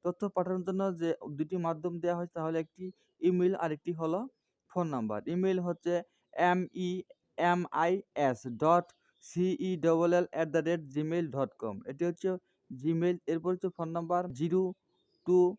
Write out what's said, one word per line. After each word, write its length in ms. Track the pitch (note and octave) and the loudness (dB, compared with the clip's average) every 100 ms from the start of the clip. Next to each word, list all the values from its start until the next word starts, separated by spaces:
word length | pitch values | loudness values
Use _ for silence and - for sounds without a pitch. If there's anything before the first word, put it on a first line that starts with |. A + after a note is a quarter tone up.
| F3 | -4
তথ্য 160 | F3 G#3 F3+ | -2 -2 0
পাঠানোর 280 | F3+ F#3 F3 | 0 -2 0
জন্য 140 | F#3+ G3 F3 | 0 0 0
যে 100 | E3 - - D3 | -2 -2 -6 -6
দুটি 200 | D#3 F#3 E3 | -4 -2 -2
মাধ্যম 280 | D#3+ F3 F3 | -2 -4 -2
দেয়া 180 | F3 F3 | -2 -2
হয়েছে, 180 | F3 E3+ | -4 -4
তাহলে 200 | D#3+ D#3+ | -2 -2
একটি 260 | D#3+ _ F#3 - _ _ | -4 _ -14 -14 _ _
ইমেইল 320 | E3+ F3+ F3+ F#3+ | 2 4 4 2
আর 60 | E3 D3+ | -2 -2
একটি 140 | - | -6
হলো 260 | E3 E3 F3 C4 _ _ _ _ | -4 -2 -2 -4 _ _ _ _
ফোন 140 | F3+ E3+ C3+ | -4 -2 -2
নাম্বার। 240 | A2 G#2 - | -2 -4 -2
ইমেইল 260 | F3 F#3+ F#3 F3 | 0 2 0 -2
হচ্ছে 260 | E3+ E3+ F3 E3+ _ _ - F3 | -4 -2 -2 -4 _ _ 0 2
এমইএমআইএস 1900 | F3+ F3+ - F3+ F#3 - - _ - F3 F3 F3 C#3+ E3 F#3+ - - C#3+ A#2+ C3 A#2 | 4 0 -4 -4 -4 -8 -20 _ 0 2 2 0 0 2 0 -4 0 2 0 -6 0
ডট 240 | D3+ F3 F3 _ _ _ | 4 4 2 _ _ _
সিই 480 | - F3 F#3 F#3 F#3 F3+ D#3+ | -10 0 0 0 -2 0 2
ডাবল 260 | E3 E3+ | 4 4
এল 120 | F3 F3 | 2 2
অ্যাট 160 | - E3 D#3+ | -2 0 0
দ্য 60 | D#3 | 0
রেট 140 | E3+ D3 C#3 | -2 -2 -4
জিমেইল 300 | D#3 E3+ E3 C3 | -2 -2 -2 -2
ডট 160 | B2+ _ | -4 _
কম। 140 | A2 G2 - | -8 -8 -10
এটি 140 | C#3 F3 | -4 -4
হচ্ছে 200 | E3+ F#3+ F#3 _ _ _ | -2 -4 -4 _ _ _
Gmail। 480 | C3 C#3+ E3 F3 F3+ - | -6 -2 2 2 0 -2
এরপর 180 | E3 E3+ | -2 0
হচ্ছে 160 | F3+ F#3 F3 | -2 -4 -4
ফোন 120 | E3 E3 | -6 -4
নাম্বার 240 | E3 F3 F3+ B2+ | -2 -2 -2 -2
জিরো 220 | D#3+ F3+ F#3 F#3 _ _ _ _ - | 0 2 0 -4 _ _ _ _ 2
টু 100 | F3+ F3+ | 4 4